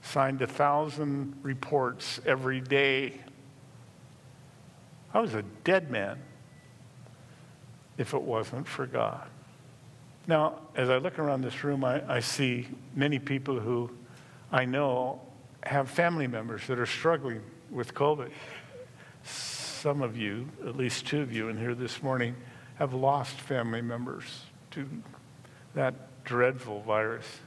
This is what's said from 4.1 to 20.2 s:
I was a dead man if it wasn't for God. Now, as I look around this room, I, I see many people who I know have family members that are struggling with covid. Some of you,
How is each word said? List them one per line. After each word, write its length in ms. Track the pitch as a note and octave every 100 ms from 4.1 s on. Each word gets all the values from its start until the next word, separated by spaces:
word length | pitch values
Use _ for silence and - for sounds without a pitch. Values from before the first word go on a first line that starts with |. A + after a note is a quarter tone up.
| - - - - - - - - - -
I 60 | G#3+
was 140 | A3+
a 80 | A2 G2 -
dead 280 | - F#3 D#3
man 280 | A2+ G2 - - - - - - - - - - - - - - - - - - -
if 160 | A#2+
it 100 | C#3
wasn't 440 | - A2+ G#2+ B2 -
for 200 | - B2+
God. 420 | B2+ A2 - - - - - - - - - - - -
Now, 320 | D#3+ D#3 - -
as 160 | - B2+
I 60 | B2+
look 200 | E3+ C3+
around 240 | D3 C3+
this 200 | C3+ -
room, 220 | C#3+ C#3
I, 320 | C3 C#3 - B2+
I 40 |
see 460 | A2+ - C3+ A#2+ B2 - -
many 240 | - C#3+ C#3
people 420 | C3+ C3+ C3+ B2+
who 300 | A2 A#2+ A#2 - - - - - -
I 140 | C3+
know 560 | B2+ C3 C#3+ B2+ B2+ C#3 - - - -
have 240 | - C#3+ C3+
family 380 | - E3+ E3 C3
members 400 | A#2 A2+ G#2+ -
that 120 | B2
are 80 | A#2
struggling 540 | - E3 E3 C3+ A2+ G#2+ - -
with 240 | B2+ A#2+
covid. 360 | - D3 D3+ A#2+ - - - - - - - - -
Some 800 | - - - - - - D3+ C#3+
of 140 | B2+
you, 320 | A2+